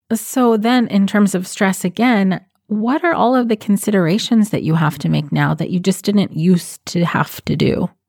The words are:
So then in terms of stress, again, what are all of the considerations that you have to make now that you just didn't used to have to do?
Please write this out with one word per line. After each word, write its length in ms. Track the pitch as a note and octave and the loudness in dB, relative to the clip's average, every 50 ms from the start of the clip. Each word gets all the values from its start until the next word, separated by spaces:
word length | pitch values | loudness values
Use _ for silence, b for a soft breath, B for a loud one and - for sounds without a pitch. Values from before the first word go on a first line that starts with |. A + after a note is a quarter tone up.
| _ _ | _ _
So 460 | A3+ A3 - - - C4+ B3 A#3 A3+ G#3+ | -6 -6 -6 -6 -2 0 2 2 2 2
then 300 | G#3 A#3 B3+ B3+ A#3 - | 2 0 2 2 0 2
in 180 | - G3 G3 | 2 0 0
terms 280 | G3 - G#3 G#3 F#3+ - | 2 2 2 2 2 0
of 120 | F3+ F#3 | -2 -6
stress, 380 | - - - G#3 F#3+ F#3 - - | -6 -4 -2 0 0 0 -2 -4
again, 600 | F3+ F#3 - A#3 B3+ A#3+ G3+ G3 F#3 F3+ - - _ _ _ _ | -6 -2 0 0 2 2 2 2 0 -2 -4 -6 _ _ _ _
what 360 | _ G#3 G#3+ G#3+ A#3 C4+ E4 | _ -4 -2 -2 -2 -2 0
are 120 | - E4+ - | 0 -2 0
all 200 | - - A#3 C4 | 0 0 2 2
of 140 | B3+ B3 A3+ | 0 0 0
the 80 | A3 | -2
considerations 920 | G#3+ - - G3+ G3+ - A3 G#3 F#3+ F3 D#3 F3+ A3+ - - A#3+ A3 G#3 G#3+ | -2 0 -2 -2 0 0 0 0 2 2 2 0 0 0 2 2 2 2 2
that 120 | - - | 0 -2
you 120 | - D#3 D#3+ | 0 0 2
have 240 | D#3+ D#3+ D3 C#3+ D3 | 2 2 0 -2 -2
to 100 | - E3 | -2 0
make 240 | D#3+ D3+ D3+ - | 0 0 -2 -2
now 220 | E3 D3 C#3+ D3 D#3 | 0 0 2 0 0
that 160 | D#3 E3 - | -2 -2 -4
you 100 | F#3 F3+ | -4 -2
just 240 | F3+ G3 F#3+ - - | 0 0 -2 0 -2
didn't 320 | G3+ G3+ G3+ F#3+ - - | 0 2 2 0 0 -2
used 480 | D#3 D#3+ F#3 F#3 E3+ - - - - _ | 0 2 4 4 2 2 -4 -14 -16 _
to 180 | - - F3 E3+ | -6 -2 -2 0
have 380 | D#3+ - - D3+ - - - - | 0 0 -2 -2 -4 -6 -8 -4
to 100 | - D3+ | -4 -2
do? 320 | C#3+ C#3+ - - - - - - _ _ | 0 0 0 0 -2 -4 -6 -6 _ _